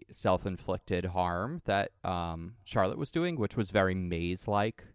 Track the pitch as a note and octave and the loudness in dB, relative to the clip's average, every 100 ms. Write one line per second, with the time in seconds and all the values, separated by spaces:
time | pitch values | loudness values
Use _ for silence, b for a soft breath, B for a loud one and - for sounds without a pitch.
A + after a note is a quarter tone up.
0 | - - G2+ F#2 G2 F2+ - F2+ - F2+ | -12 -2 2 2 2 -6 -4 -4 -2 -2
1 | F2+ F2+ F2+ F2 A2 F2 - G2 G2 _ | 0 0 0 0 -4 -4 0 0 0 _
2 | F2+ F2+ E2+ E2 E2+ A#2 - A#2+ F#2+ - | -4 -2 -2 -6 -8 -12 -4 2 2 0
3 | D3 E3 F3 D#3+ G#2 - G2+ G#2 F#2+ F#2 | -4 -2 0 0 -2 0 0 4 4 2
4 | F2+ E2+ F2 F#2 - G2+ G#2+ - - | -2 -2 -2 -2 0 2 2 -2 -16